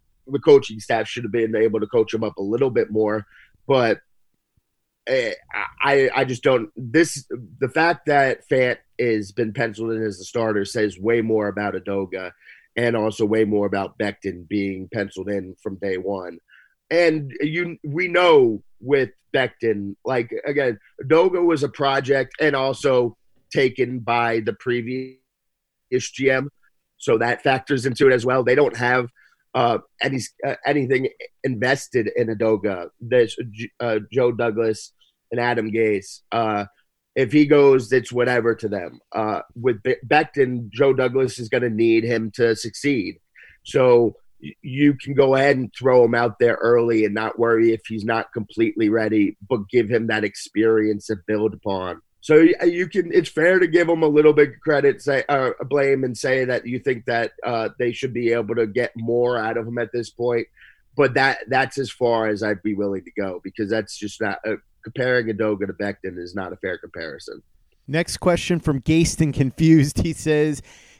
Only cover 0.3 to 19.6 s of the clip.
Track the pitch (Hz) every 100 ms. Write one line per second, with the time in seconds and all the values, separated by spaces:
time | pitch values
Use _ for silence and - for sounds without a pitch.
0.3 | 135 - 139 - 110 - 113 110 123 120
1.3 | 117 113 110 113 107 104 117 110 110 110
2.3 | - 98 117 135 120 107 107 107 107 -
3.3 | - _ _ - 135 117 101 _ _ _
4.3 | _ _ _ _ _ _ _ - 131 117
5.3 | - - 104 101 - 139 139 135 131 131
6.3 | 120 139 127 110 - 123 147 170 139 -
7.3 | 123 113 123 127 160 170 170 156 143 135
8.3 | - - 131 123 123 _ - 120 110 98
9.3 | 110 113 104 117 104 113 110 110 92 95
10.3 | 120 113 104 98 120 107 95 107 117 110
11.3 | 110 104 98 104 95 101 98 95 92 90
12.3 | - - - _ - 120 113 107 104 104
13.3 | 110 104 104 101 98 95 - 104 98 98
14.3 | 90 85 104 98 95 90 110 101 - 92
15.3 | 101 92 90 104 92 101 92 92 98 90
16.3 | 85 _ _ _ _ - 170 170 156 139
17.3 | - 151 165 170 165 151 156 180 175 180
18.3 | 147 120 104 - - 123 143 127 - _
19.3 | 139 127 -